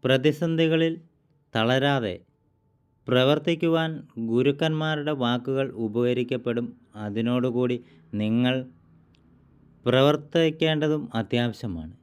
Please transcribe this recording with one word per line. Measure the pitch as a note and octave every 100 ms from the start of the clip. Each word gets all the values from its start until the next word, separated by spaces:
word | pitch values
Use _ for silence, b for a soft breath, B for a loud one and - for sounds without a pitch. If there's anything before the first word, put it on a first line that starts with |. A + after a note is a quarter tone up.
പ്രതിസന്ധികളിൽ | C3 C3 D3 D3 E3+ E3 D#3+ D#3+ E3 E3 - _ _ _ _
തളരാതെ | A2+ A2+ C3 C#3 C#3 A2 F2+ _ _ _ _ _ _ _ _ -
പ്രവർത്തിക്കുവാൻ | B2 C3 D3+ D3+ E3+ E3+ E3 D#3+ D#3 - - A2+
ഗുരുക്കന്മാരുടെ | A#2 C3+ C#3 D#3+ D#3 D#3 D3+ D3 D3
വാക്കുകൾ | A#2+ B2 B2 C3+ C3+ A2
ഉപകരിക്കപ്പെടും. | A2+ A2 B2 B2 B2+ B2+ B2 A#2 A#2+ - _ G#2+
അതിനോടുകൂടി | G#2+ G#2 A#2 B2 B2+ A#2+ B2+ B2 B B B
നിങ്ങൾ | G#2 G#2+ A2+ B2+ C3 C3 - _ _ _ _ _ _ _ _ _ _ B2+
പ്രവർത്തിക്കേണ്ടതും | B2 C#3 D3+ D3 E3+ E3 D#3 D#3+ D#3 D3+ D3+ - A2+
അത്യാവശ്യമാണ്. | G#2+ A#2+ A#2+ G#2+ A2+ E2+ D#2+ G2